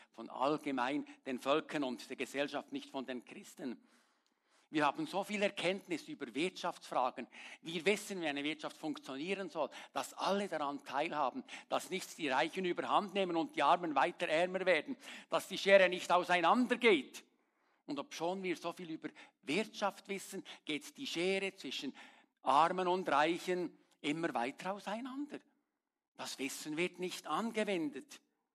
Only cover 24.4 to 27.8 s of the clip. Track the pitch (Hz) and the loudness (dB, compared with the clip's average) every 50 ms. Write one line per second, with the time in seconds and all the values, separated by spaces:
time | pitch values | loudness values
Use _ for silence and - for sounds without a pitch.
24.4 | 120 135 - - 185 185 202 202 - 185 208 226 262 254 262 277 294 - - - | -2 -2 -4 -6 -6 -6 -6 -6 -6 -6 -6 -6 -6 -8 -6 -6 -6 -8 -8 -12
25.4 | - _ _ _ _ _ _ _ _ _ _ _ _ _ _ - 127 120 - - | -14 _ _ _ _ _ _ _ _ _ _ _ _ _ _ -10 -8 -8 -6 -4
26.4 | 135 135 - - - 156 151 160 180 180 175 - 180 175 - - - 156 151 175 | -4 -4 -4 -6 -8 -6 -2 -2 -2 -2 -2 -4 -6 -6 -6 -8 -4 -2 -2 0
27.4 | 220 233 226 214 214 214 196 170 | 0 0 -2 -2 0 0 0 0